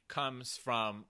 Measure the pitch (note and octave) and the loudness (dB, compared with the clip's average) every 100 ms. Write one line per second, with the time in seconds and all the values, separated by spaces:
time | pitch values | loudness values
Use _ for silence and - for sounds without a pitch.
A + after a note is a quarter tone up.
0 | _ - C3+ B2+ B2 - - A#2 A2 G#2 | _ 0 0 -2 -8 -6 2 4 4 0